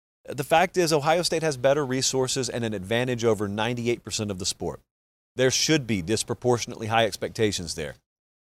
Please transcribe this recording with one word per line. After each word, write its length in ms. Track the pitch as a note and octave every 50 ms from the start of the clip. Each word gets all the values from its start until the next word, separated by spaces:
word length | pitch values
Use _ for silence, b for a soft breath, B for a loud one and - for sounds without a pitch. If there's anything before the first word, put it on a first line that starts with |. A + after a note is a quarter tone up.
| _ _ _ _ _
The 180 | - - C3+ C#3
fact 320 | - D#3+ D#3+ F#3 F#3 -
is, 160 | F3+ F3 D3
Ohio 300 | E3 D3 C3+ D#3+ E3 F3+
State 220 | E3 - F3 D#3+ D#3+
has 120 | D#3+ C#3+
better 300 | B2 B2 C3+ C#3 D3+ C#3+
resources 640 | B2+ B2+ C3+ B2+ - - C3 B2+ B2+ - C#3 B2 A#2
and 140 | - A#2+ A#2
an 100 | A2+ G#2+
advantage 500 | G2 F2+ F#2+ A#2 A#2+ B2+ C3 B2 A2+ A#2
over 240 | A#2 G#2+ G2 G#2+
ninety-eight 560 | G2 G2+ A2 A2 A#2+ B2 A#2+ A#2 A#2+ A#2+ - -
percent 280 | G#2+ - - G#2+ G#2
of 80 | G2 F2+
the 60 | F#2+
sport. 340 | - - - F#2 D#2+ C2+ - _ _ _ _ _ _ _ _ _ _ _
There 160 | A#2+ C3 C3
should 340 | B2 - - - D#3+ D#3 B2
be 160 | A2 A2+ F#2+
disproportionately 880 | E2 F2+ A2 - - - A#2+ - - B2 A#2+ A2+ - A#2+ A2 - A2+
high 180 | G#2+ A2+ A2+ A2+
expectations 680 | G2+ - - - E2+ E2 - A2 G#2 F#2 - F2 D#2 -
there. 200 | E2+ D2+ C#2 B1 - _ _ _ _ _ _ _ _